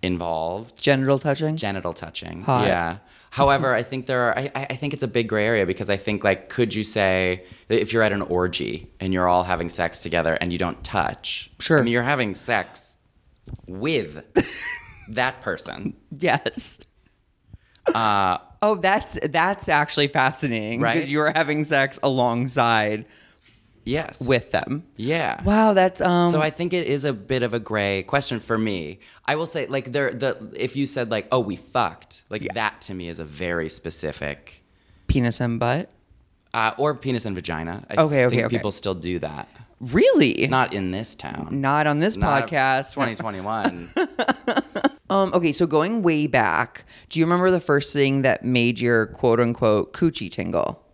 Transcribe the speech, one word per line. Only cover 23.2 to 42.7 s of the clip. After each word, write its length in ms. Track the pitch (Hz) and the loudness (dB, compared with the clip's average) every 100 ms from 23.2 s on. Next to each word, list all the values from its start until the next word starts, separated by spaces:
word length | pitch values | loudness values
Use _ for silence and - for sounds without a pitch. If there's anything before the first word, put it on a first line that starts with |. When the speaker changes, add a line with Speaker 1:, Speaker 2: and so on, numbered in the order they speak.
| - _ _ _ _ _ - | -20 _ _ _ _ _ -4
Speaker 1:
Yes. 420 | 139 156 - 127 | -4 -4 -4 0
Speaker 2:
with 220 | 123 - | 0 2
them. 340 | 87 - 143 - - | -4 -2 -6 -8 -8
Speaker 1:
Yeah. 460 | 117 165 120 - | -4 -2 -2 -2
Speaker 2:
Wow, 280 | 185 214 220 | 2 4 6
that's, 300 | 190 185 185 | 6 4 2
um, 280 | 185 175 175 | 2 4 4
Speaker 1:
So 120 | 160 | 4
I 80 | 156 | 0
think 240 | 151 175 | -2 -2
it 120 | 180 151 | -2 0
is 200 | 143 143 | 0 -2
a 80 | |
bit 280 | 113 98 131 | -4 -2 -2
of 120 | 120 | 0
a 40 | 117 | -2
gray 440 | 104 107 101 98 | -2 -2 0 -2
question 360 | 90 143 139 117 | 0 -2 -2 -6
for 200 | - 113 | -2 0
me. 420 | 110 95 76 95 - - | 0 -2 -8 -12 -20 -8
I 120 | - 151 | -4 -2
will 100 | 165 | -2
say, 200 | 160 123 | -4 -4
like, 260 | 135 127 | -4 -2
there, 200 | 143 135 | -2 -2
the, 400 | 117 131 - 110 | -2 -4 -4 -8
if 220 | 69 120 139 | -6 -4 -2
you 80 | |
said, 260 | 139 131 117 | -2 -2 -2
like, 160 | 110 - | -4 0
"Oh, 80 | 127 | 0
we 160 | 104 90 | 0 -4
fucked," 680 | - 127 90 - - - _ | -4 0 0 -4 -16 -20 _
like, 140 | 107 | -8
Speaker 2:
Yeah. 100 | - | -6
Speaker 1:
that 300 | 110 107 - | -4 -4 -4
to 120 | - | -10
me 140 | 95 87 | -10 -8
is 100 | 82 | -10
a 60 | |
very 460 | 76 73 90 85 78 | -12 -6 -2 -2 -4
specific 920 | - 85 - 78 - 73 71 - - _ _ _ _ - | -6 -6 -4 -4 -4 -8 -8 -14 -20 _ _ _ _ -2
Speaker 2:
Penis 340 | 139 120 - | 2 2 0
and 180 | 123 117 | -2 0
butt? 320 | 120 139 - _ _ _ _ _ _ | 0 0 -4 _ _ _ _ _ _
Speaker 1:
Uh, 200 | - 110 - | -2 0 2
or 180 | 147 | 0
penis 300 | 139 135 120 | 0 -2 -2
and 100 | 107 | -2
vagina. 480 | 92 87 80 82 92 - | -4 -2 -2 -4 -8 -2
I 60 | |
Speaker 2:
Okay, 320 | 104 156 143 123 | 2 4 4 4
okay, 100 | 120 | 4
Speaker 1:
think 100 | 113 | 2
Speaker 2:
okay. 100 | 117 | 0
Speaker 1:
people 120 | 104 | -2
still 220 | - 104 | -4 -4
do 240 | 92 85 87 | -4 -4 -4
that. 280 | 76 73 - - - _ | -6 -8 -14 -18 -20 _
Speaker 2:
Really? 640 | 127 156 494 453 135 - 135 | -2 4 6 6 4 4 2
Speaker 1:
Not 260 | 131 123 | 2 2
in 160 | 101 92 | -2 -4
this 240 | 95 113 | -4 -6
town. 460 | - 71 76 78 139 | -8 -10 -10 -6 -2
Speaker 2:
Not 240 | 135 147 151 | 0 2 2
on 140 | 147 | 2
this 160 | 185 196 | 0 0
Speaker 1:
Not 280 | 180 139 113 | 2 2 2
Speaker 2:
podcast. 420 | 156 131 | 0 2